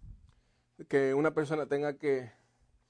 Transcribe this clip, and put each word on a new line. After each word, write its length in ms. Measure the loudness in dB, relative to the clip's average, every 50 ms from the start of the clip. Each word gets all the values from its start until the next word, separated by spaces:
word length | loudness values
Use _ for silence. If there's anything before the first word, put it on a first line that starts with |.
| -20 -20 -20 -20 -20 -20 -20 _ _ _ _ _ _ _ _ -20 -8
Que 260 | 0 2 2 4 4 2
una 200 | 2 2 2 2
persona 320 | 0 -2 0 -2 -2 0
tenga 320 | 0 0 0 0 -2 -4
que 340 | -2 0 0 0 0 -2 -8 -16 _ _ _ _ _ _ _ _ _ _ _